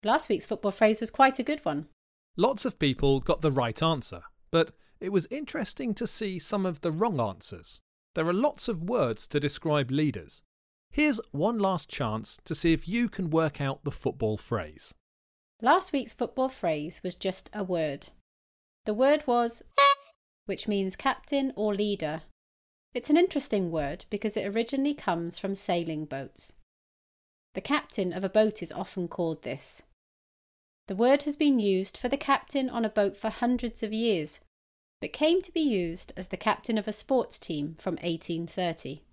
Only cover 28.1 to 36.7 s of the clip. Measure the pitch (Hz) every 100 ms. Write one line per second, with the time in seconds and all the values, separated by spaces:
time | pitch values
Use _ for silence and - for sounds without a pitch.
28.1 | 185 190 214 220 208 165 - 185 - 175
29.1 | - 170 160 - 139 - - - _ _
30.1 | _ _ _ _ _ _ _ - 190 240
31.1 | 285 294 285 294 262 208 185 196 - 247
32.1 | 277 - 262 - 277 262 240 220 220 202
33.1 | 196 226 214 240 247 240 - 214 220 233
34.1 | 185 151 - _ _ _ _ _ _ -
35.1 | - 302 359 - - 302 208 175 170 -
36.1 | - 185 185 - - -